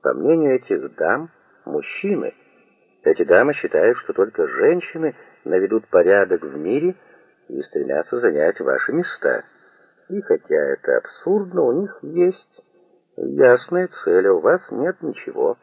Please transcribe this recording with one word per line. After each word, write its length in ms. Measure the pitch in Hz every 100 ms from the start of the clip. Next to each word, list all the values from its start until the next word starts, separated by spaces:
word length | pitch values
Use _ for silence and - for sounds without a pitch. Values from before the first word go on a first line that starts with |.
По 120 | 69
мнению 420 | 64 107 165 151 127
этих 400 | - 85 67 -
дам, 340 | 80 120 165 _ _ _ -
мужчины. 680 | 73 - - 196 180 - - _ _ _ _ _ _
Эти 200 | - -
дамы 300 | 87 90 135
считают, 440 | 143 90 80 98 120
что 140 | -
только 340 | - 101 - 78
женщины 680 | - 117 175 - 165 160 - - _
наведут 440 | - 92 95 110 -
порядок 540 | 90 87 101 95 87
в 140 | 78 71
мире 380 | 80 127 170 185 _ _ _ _ _
и 120 | 67
стремятся 560 | - - 65 71 85 123
занять 400 | 120 73 80 -
ваши 340 | 67 67 -
места. 500 | 147 175 - - 64 - _ _ _ _ _ _
И 120 | 202
хотя 340 | - 78 _ 76
это 420 | 71 67 - 62
абсурдно, 640 | - - - 208 190 180
у 100 | 139
них 260 | 135 196 -
есть 640 | 143 165 180 185 _ - _ _ _ _ _ -
ясная 720 | 135 143 131 123 - 175 185 -
цель, 240 | - 90 95
а 60 |
у 60 | 90
вас 220 | 85 180 -
нет 300 | 113 156 180
ничего. 560 | 160 - - - 123 -